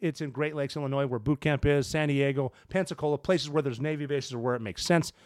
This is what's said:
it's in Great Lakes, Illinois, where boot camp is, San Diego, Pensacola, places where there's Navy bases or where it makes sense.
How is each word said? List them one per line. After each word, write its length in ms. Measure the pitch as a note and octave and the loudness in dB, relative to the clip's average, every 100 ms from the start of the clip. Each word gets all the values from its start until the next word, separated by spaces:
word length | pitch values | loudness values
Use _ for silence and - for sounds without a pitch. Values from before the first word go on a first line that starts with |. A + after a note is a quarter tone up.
it's 200 | E3 D3 | -4 -2
in 100 | D3+ | -6
Great 240 | B2+ D3+ | -2 -2
Lakes, 220 | D3+ C#3 D#3 | -2 -4 -2
Illinois, 300 | C#3 C#3 C#3 | -2 0 0
where 120 | A#2+ | -2
boot 220 | A2+ D3 | 0 0
camp 260 | D#3 C#3+ D3 | 2 2 4
is, 220 | C#3+ C3 | 2 2
San 180 | D#3+ D3 | 0 0
Diego, 460 | C#3 C#3 C3+ C3 - - | 2 2 0 -4 -6 -4
Pensacola, 500 | F#3+ F3+ D#3+ D3+ C#3+ | -2 -2 -2 -2 0
places 320 | - F3+ C#3+ | 2 2 2
where 120 | D3+ | 0
there's 180 | C#3 A2+ | 0 0
Navy 260 | D3+ D3+ C#3+ | -2 -2 -2
bases 260 | C#3+ - | -4 -4
or 60 | B2 | -4
where 160 | B2 | 0
it 80 | B2 | -2
makes 220 | G#2+ F2 | -4 -4
sense. 280 | - E3+ D#3 - | 2 2 2 -6